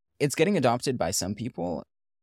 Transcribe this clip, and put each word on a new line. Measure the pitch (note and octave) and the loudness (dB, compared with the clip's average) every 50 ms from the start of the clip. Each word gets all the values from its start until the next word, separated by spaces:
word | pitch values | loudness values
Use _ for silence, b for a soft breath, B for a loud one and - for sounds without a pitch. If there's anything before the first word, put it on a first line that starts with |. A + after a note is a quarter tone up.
| _ _ _ - | _ _ _ -2
it's | C#3+ C#3+ - | -2 0 2
getting | - - G3 G#3 | 2 2 4 4
adopted | E3 C3+ B2 A#2+ B2 - D3 B2+ | 4 4 4 2 2 0 -2 -2
by | - E2+ E2+ | 0 -2 -2
some | F#2 - F#2 F#2 G#2 | -2 -2 -4 -4 -4
people. | - G#2+ B2 - - E3+ F2+ D#2+ - - - _ _ _ _ _ _ | -6 -6 -8 -6 -6 -6 -6 -6 -6 -8 -12 _ _ _ _ _ _